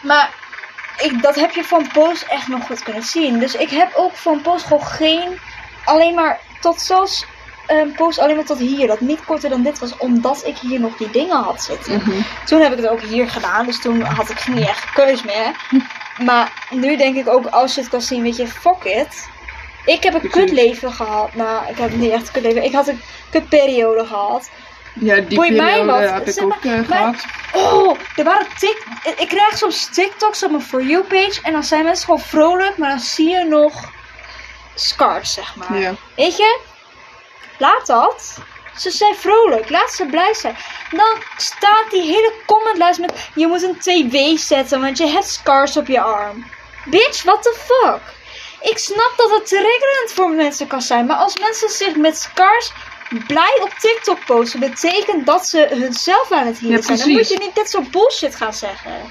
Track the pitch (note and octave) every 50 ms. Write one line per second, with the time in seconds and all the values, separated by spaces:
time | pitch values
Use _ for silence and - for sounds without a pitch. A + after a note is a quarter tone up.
0 | C#4 C#4+ D4 D4 C#4+ - - - - - - - - - - - - - - -
1 | C4 D4+ C4+ A#3 B3 C#4+ D4 D4 D4+ F4 - E4+ E4 - F4 E4 D4+ - - D4+
2 | D#4 E4 F4 E4 - - - C#4+ B3 B3+ B3+ B3 A#3+ - B3+ - - - G#3+ G#3+
3 | A#3 - - E4 D#4+ C#4 A#3+ A#3 A#3+ C4+ B3+ - D4+ D#4 C4+ D4 F4+ F#4 - -
4 | F4+ F4+ - - - E4+ D#4 D4 C#4+ E4 F4 F4 E4 - D4+ D4 D4 - - -
5 | D#4 D#4 D#4+ E4+ F4 F4+ F#4 F#4 - - - - - - - - - - D4+ D#4
6 | E4 E4+ E4+ E4+ E4 D4+ B3+ - - - - - - E4+ E4+ E4 - - F#4 F#4
7 | F#4+ F#4+ - - - - - - - - - - - - D#4 D4+ D#4 D4 D4 -
8 | D#4+ E4+ D#4+ - - D4 D4+ D4+ D4+ D4+ D4+ B3+ B3 B3 C#4 C#4 C#4 A3 G#3+ G#3+
9 | B3 B3+ D4+ D#4 - - D#4+ D4+ - C#4+ C4 B3 B3 C#4+ D4 - B3+ A#3+ A#3+ -
10 | A#3+ B3+ A#3+ A#3 A#3 B3+ C#4 C#4+ - - - - - B3 B3+ C4 A#3 A3+ A3+ -
11 | A3+ G#3+ G#3 A#3 D4+ F#4 F4 C#4 A3 F#3 F3 - - - D#3 - - - G3+ G#3
12 | F#3 G#3+ F#3+ F#3+ A3 - - - - - - D#4+ D#4+ C#4 B3 A#3+ A3+ A3 A3+ A3+
13 | A3+ G#3+ A3 A#3 B3 A#3 - - - F3+ F3+ G#3+ A#3+ B3 A#3+ - - B3 A#3 A#3
14 | A3+ - D3+ F#3 G#3+ - A3 - - - B3+ A#3 A#3 - G3+ - - - - -
15 | C#4 C4+ C4+ A#3+ A#3 G#3+ G3+ G#3+ A3 B3 D#4+ - - - - C4+ A3+ - - -
16 | - - - - B3 B3 B3 A#3+ A#3 - - - - - B3+ C4 B3 C#4 D4+ C4+
17 | C#4 C4+ C4 C4+ B3+ A#3 A#3 A#3+ B3 A#3+ - A3+ B3+ C4 - C#4+ B3+ B3 - B3
18 | A#3+ - C4 B3 A#3 A#3+ A#3 A#3 B3 A#3 - - - E4+ F#4 F#4 - G3 F#3+ A3
19 | D4 - - - - - - - - - - - - - - - - - E4 E4
20 | - F#4 F4 E4 - - - F4 G4 F#4 E4+ C4 A#3+ A#3 A#3+ A#3 - B3+ A#3+ -
21 | A#3 G#3+ G#3+ G#3+ G#3+ G#3+ - A3+ A#3 A3 A3 A3+ - - A#3 A#3+ A#3+ A3+ A3 A#3
22 | A#3+ A3+ A3 A#3 A#3 - - C4+ A#3 A3+ A3+ A#3+ - C4+ C4 C#4 C#4+ D4 C4+ A#3
23 | - - - - - - - D#4+ D#4+ - D4 D4+ C#4 C4+ C4 B3 A3+ A3+ A3+ A3
24 | A3+ A#3 A3+ G3+ G3+ G#3 A#3 C4 C4 - - - - - - - - - - A#3
25 | A3 G#3+ G3+ G3+ G3 E3+ - D4+ E4+ E4+ - - D#4 F4 G4 G#4+ G#4 G#4 - -
26 | - G3 F#4+ F#4+ - - G4 G4 G4+ G3 G#4 G4+ - C4 A#3 A3+ A#3 A#3 F4 F#4
27 | C#4 A3+ A#3+ - - - - - - - - F#4 F#4+ G4+ - - G4 F#4+ D4 -
28 | - - - - D4+ D#4+ F#4 G#4 F#4+ - - - - G4+ G#4+ G#4+ - - A#3 -
29 | - E4+ - - E4+ - E4+ F#4+ G#4 G#4+ G#4 - A4 G4+ D#4+ - - - - E4+
30 | F4+ G4 G4 - G#4 G#4+ G#4+ - - F4 D4+ D4 A#3+ - - C4 C4 C4 D4+ F4+
31 | F#4+ F#4+ G4 F#4+ F#4+ G4+ G4+ - - E4 D#4+ D4+ D4 - D#4+ D#4 D#4 E4 F4+ F4+
32 | - - E4+ D4 - - - D#4 D4+ E4 F4+ F4+ F#4+ G4 G4+ F#4 D4+ C#4 C#4 B3+
33 | A#3+ - - - D#4 D#4+ F4+ F#4 F4 D#4+ D4+ D4+ D4 D4+ D4 - - - - -
34 | - - - - - - - - - - - - - - - - - - - -
35 | D4 A3 F3 - - - - - - - - - F#3 F#3 - G3 F#3+ F#3 F#3+ -
36 | - - - - C#4 F4+ E4+ - G#4 A4 A#4 B4+ - - - - - - - -
37 | - - - - - - - - - - - - C4 D4 G4+ B4+ - - C4 A3+
38 | C4 G4+ - - - - - - - - - - - - - - - F#4 - -
39 | G#4+ G#4 G#4 - - F4 G#4 A4+ A#4 G4 C4+ A3 A3 - C#4+ E4+ A4 B4+ - -
40 | F#4 C#4 C4 D#4+ F4+ G4 A4 - - B3 A#3 - - - - - - - - E4
41 | G#4 A4 A4 A4 - - - - - - - - - G4+ G#4 A4 A4 A4 G#4 F#4+
42 | F4 D4+ D#4+ G#4+ A4 A4+ A4 - - - - G#4+ A4 A4 G#4+ F4+ F4 F4 F4+ E4+
43 | F4 F4 - - - - - D4+ D#4+ E4 E4+ F4+ E4+ F#4 F4 - - F4+ F4+ F4
44 | D4+ A#3+ A#3+ C#4+ C4+ D4+ E4 D#4 - - D#4 C4+ C4 C4 C#4+ C4 C4 C#4 C4+ B3+
45 | E4 D4 D4+ F#4 G4 - - - - D4+ C#4 C4+ C#4 C#4 - D4+ D4 - C4 A#3+
46 | G3 A3 G#3+ G#3 G#3 G#3 G3+ A3 A#3+ - - - - - - - - - C4+ F#4
47 | A4+ C#5+ - - - F4+ F#4 G#4 G#4+ A#4+ A#4 - - - A#4+ C5 A4+ D4 - -
48 | - - - - - - - - - - - - - A4 A4 - - - G4+ G#4
49 | A#4 B4 B4 - A#4+ A4 G#4 G#4+ A4 - F#4+ G4 G4 G#4+ A#4+ B4 C#5 C5+ C#5 C5+
50 | A#4+ A4+ - - F#4+ F4 D#4+ D#4+ D#4 C#4+ D4 - C#4+ C#4+ - C4 B3 - B3+ A#3
51 | A#3+ B3+ D#4 - E4+ G4+ - - G4 G#4+ A4 G#4+ A4 G#4+ - - G4 G4 D#4+ D#4
52 | D4+ D#4+ D#4 - - - - - F#4 F#4+ G#4 A#4 A#4 - - - - - - -
53 | - - A#3+ A3+ A3+ - C#4+ D#4 E4+ G4 C5 B4+ F#4+ G4+ - - - A4 A4+ A4+
54 | - - F4+ - - - B3 A#3 A#3+ A#3 - A#3+ B3+ C4+ - - - E4 F4+ G4+
55 | G#4 - G4+ E4 C4 D4 D4+ - - - - E4 D4+ D4 C#4+ A#3+ B3 C4 B3 -
56 | - E4 F#4 A4 C5 - G4 D#4 B3+ A#3 A3+ A#3 A#3 A3+ A#3 A#3 A3+ - B3 A3+
57 | B3+ D4 D4 A#3 - - G4 F#4 G#4 F#4+ - G#4+ G#4+ - - - C#4 - - F4+
58 | G#4 C5 - - E4 C#4 - - A#3 A3 G#3+ - - G3+ - - - - - -
59 | - -